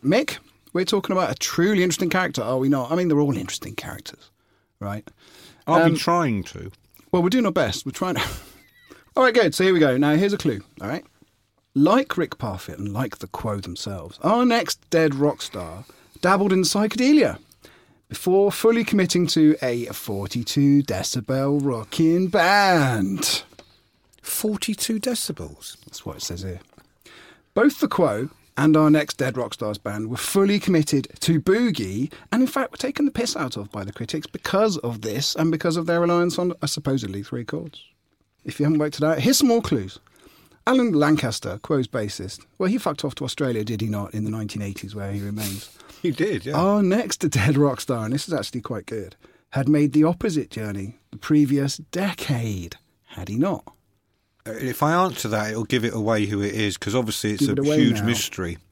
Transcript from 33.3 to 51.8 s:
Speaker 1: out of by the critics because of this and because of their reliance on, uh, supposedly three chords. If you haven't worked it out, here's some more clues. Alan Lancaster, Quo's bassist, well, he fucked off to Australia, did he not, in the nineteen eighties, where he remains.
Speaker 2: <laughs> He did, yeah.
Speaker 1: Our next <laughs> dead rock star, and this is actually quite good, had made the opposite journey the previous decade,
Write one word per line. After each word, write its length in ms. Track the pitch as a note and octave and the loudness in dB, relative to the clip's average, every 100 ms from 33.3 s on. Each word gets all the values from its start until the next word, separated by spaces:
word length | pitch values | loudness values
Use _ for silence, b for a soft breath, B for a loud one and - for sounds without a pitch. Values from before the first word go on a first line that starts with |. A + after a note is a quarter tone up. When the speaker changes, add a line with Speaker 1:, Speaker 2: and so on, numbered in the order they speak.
| - | -4
Speaker 1:
out 200 | C3+ A#2 | -6 -6
of 140 | G2 | -10
by 120 | G#2+ | -8
the 80 | G2 | -10
critics 340 | - A#2 D#3 - | -8 -8 -8 -8
because 480 | - - F#3+ A3 E3+ | -10 -2 2 2 0
of 240 | A#2+ A#2 | -4 -6
this 320 | G#2+ G#2+ C#3+ | -6 -4 -4
and 160 | - E3 | 0 0
because 260 | D#3+ E3+ E3 | 2 0 -2
of 100 | E3 | 0
their 140 | E3+ | 0
reliance 380 | E3+ F3 F3 E3+ | 2 2 2 0
on, 140 | F3+ E3+ | -4 -2
uh, 40 | C#3+ | -6
supposedly 560 | - C#3+ C3+ A2 G2 | -4 -2 -2 -2 -8
three 220 | G2 B2 | -8 -10
chords. 380 | A2+ D3+ E3+ - - _ _ _ _ _ | -8 -8 -10 -16 -20 _ _ _ _ _
If 160 | - - | -14 -2
you 40 | |
haven't 140 | D3 D#3 | 2 2
worked 180 | D3+ - | 0 0
it 60 | |
out, 160 | D3+ D#3 | 0 2
here's 180 | C3 C4 | 2 4
some 100 | C#4 | 4
more 140 | A#3 | 2
clues. 360 | A#3 C3 F#2+ - _ b b b b b - | 0 -4 -4 -14 _ b b b b b 0
Alan 260 | B3+ A#3+ | 2 2
Lancaster, 640 | D#3 D3 D#3 B2 - - F#2+ | 2 4 2 0 -4 -8 -10
Quo's 240 | - D3 B2+ | -2 -2 -2
bassist, 540 | B2 G#2+ - A2+ - - _ | -4 -6 -8 -12 -12 -20 _
well, 120 | F#3 | -2
he 80 | A#3+ | 0
fucked 260 | - D3 | -2 -4
off 100 | C#3 - | -6 -6
to 80 | |
Australia, 400 | B2+ - C#3 A#2 | -8 -4 -2 -2
did 160 | G#2+ A2+ | -4 -4
he 40 | A2 | -4
not, 260 | G#2 G2+ | -4 -6
in 100 | G#2+ | -6
the 60 | G#2+ | -6
nineteen 320 | A2 G#2+ G#2 | -6 -6 -6
eighties, 320 | G2+ G2 G2 | -8 -8 -12
where 180 | G#2+ G2 | -10 -8
he 80 | G2+ | -6
remains. 500 | G2+ G#2 G#2 G2 - | -6 -6 -6 -8 -14
Speaker 2:
<laughs> 40 | - B - | -20 B -6
He 80 | F3+ | -4
did, 340 | C3 F#3 F3 | -2 -2 -2
yeah. 80 | A#2+ C#3+ | -4 0
Speaker 1:
Our 220 | F#3 G#3 | 2 4
next 340 | G3 G3+ A#3+ - | 2 2 0 -2
<laughs> 140 | E3+ | 0
dead 260 | B2+ G2+ C#3+ | 2 2 4
rock 240 | C#3+ B2 | 2 2
star, 240 | - B2 | -4 -4
and 80 | A2 | -2
this 160 | C3+ - | -4 -2
is 60 | |
actually 260 | D#3 G#2 B2+ | -6 -4 -8
quite 240 | - A2+ | -8 -8
good, 320 | - A2+ F#2+ - b b b | -8 -10 -10 -16 b b b
had 180 | - C3 | -4 2
made 240 | D3+ D3 | 4 4
the 100 | D3+ | 4
opposite 460 | D#3 F3 A3+ D#3 - | 4 2 -2 -2 -4
journey 480 | - G#2+ G2+ G2 - _ | -8 -8 -6 -8 -12 _
the 60 | G#2 | -16
previous 640 | - D3+ C#3+ C#3 C#3 | 2 4 4 2 0
decade, 960 | - | -4